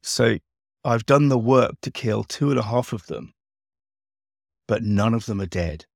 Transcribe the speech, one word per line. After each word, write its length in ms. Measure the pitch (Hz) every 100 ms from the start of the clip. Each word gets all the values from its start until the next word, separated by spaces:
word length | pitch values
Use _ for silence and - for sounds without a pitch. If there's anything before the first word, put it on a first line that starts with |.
So 360 | - - 117 107 _ _ _ _
I've 220 | 135 117 110
done 220 | 143 143
the 100 | 127
work 360 | 113 131 120 -
to 80 | -
kill 340 | - 117 107
two 260 | 107 - 143
and 80 | 127
a 60 |
half 280 | 107 120 120
of 140 | 110 -
them, 280 | 58 - _ _ _ _ _ _ _ _ _ _ _ _ _ -
but 160 | 107
none 320 | 107 101 107
of 120 | 113 110
them 140 | 98
are 60 | 95
dead 380 | 92 82 80 -